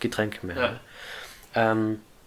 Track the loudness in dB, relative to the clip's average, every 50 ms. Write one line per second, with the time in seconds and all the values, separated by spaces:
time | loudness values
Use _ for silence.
0 | -4 -2 0 0 0 0 -2 -6 -8 -6 -2 0 0 0 0 -4 -12 -16 -18 -16
1 | -14 -14 -14 -14 -14 -16 -18 -20 -10 -2 2 4 4 6 4 4 2 0 0 -4
2 | -8 -14 -20 -20 -20